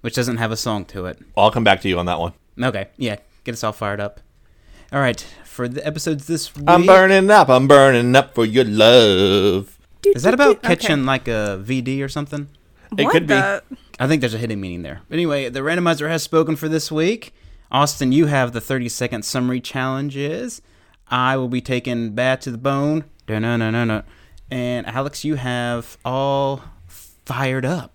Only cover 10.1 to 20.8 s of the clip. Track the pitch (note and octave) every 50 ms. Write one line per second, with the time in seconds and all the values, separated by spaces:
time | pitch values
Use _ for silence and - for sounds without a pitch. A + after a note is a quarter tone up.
10.1 | G4 B2 C3 G3+ A#3+ B3+ C#4+ G#4+ G#4 - - - F3 - - G#3 D#3 C#3+ C3 C3+
11.1 | C3+ B2+ - B2 A2+ G#2+ G#2 G#2 G2 F#2+ G2 A2+ C3 C3 A#2+ C3 C3+ C3+ C#3 C3+
12.1 | - D3 D3 C#3+ D3 D3 C#3+ C#3+ _ _ _ _ _ _ _ - A3 G3 - C#4+
13.1 | F4 - E3 D3+ G3+ G3 F#3+ G3 G3+ - _ _ - - _ _ - - B2+ C3+
14.1 | D#3+ D3+ C3 A#2+ A2 A2 A#2+ A2+ A2 G2+ F#2+ F#2 F2 F2 E2 C#2+ D2+ F#2 - _
15.1 | - D#3+ F3 D#3+ C#3+ C#3+ C3+ A#2+ A#2+ C3+ C3+ D#3 E3+ F3 F3 E3+ E3 C#3+ D3 D#3
16.1 | E3 D#3+ - - - D#3+ D#3+ D3+ D#3+ D3 D#3 D#3 D#3 D#3 - - D#3 D3+ D#3+ F#3
17.1 | A3+ A3+ - - _ _ _ - - - _ _ - C3 C#3+ C#3+ - - C#3+ B2+
18.1 | C3 D3+ E3+ D#3 C#3+ C3+ B2+ A#2+ A#2 A#2 - - C#3 C3 A#2+ A#2 - - B2 A#2+
19.1 | A#2+ A2 G2+ - - C3 B2 B2+ B2+ B2+ B2 - - C3+ B2+ C3 C3 C3+ C#3+ D3
20.1 | C3+ C#3 C#3+ C#3+ D#3+ F#3+ B3+ B3 - - _ _ _ _